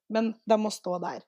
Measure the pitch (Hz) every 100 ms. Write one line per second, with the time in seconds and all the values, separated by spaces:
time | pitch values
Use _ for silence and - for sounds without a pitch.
0 | - 220 226 220 - 220 214 - 180 180
1 | 170 127